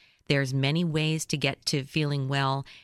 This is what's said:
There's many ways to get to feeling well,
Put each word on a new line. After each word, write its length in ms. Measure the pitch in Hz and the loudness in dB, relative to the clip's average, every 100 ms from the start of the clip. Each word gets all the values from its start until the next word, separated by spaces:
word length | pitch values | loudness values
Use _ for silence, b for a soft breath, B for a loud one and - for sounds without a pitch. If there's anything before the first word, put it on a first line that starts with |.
| b b - | b b 0
There's 260 | 143 131 | 2 2
many 300 | 135 135 160 | 0 2 2
ways 400 | 175 151 156 156 - | 0 0 0 -2 -2
to 100 | 147 | -2
get 280 | 135 - - | -2 -2 -4
to 160 | 147 | -2
feeling 460 | 131 156 147 143 131 | -2 -2 0 0 0
well, 360 | 139 135 135 B B | 0 0 0 B B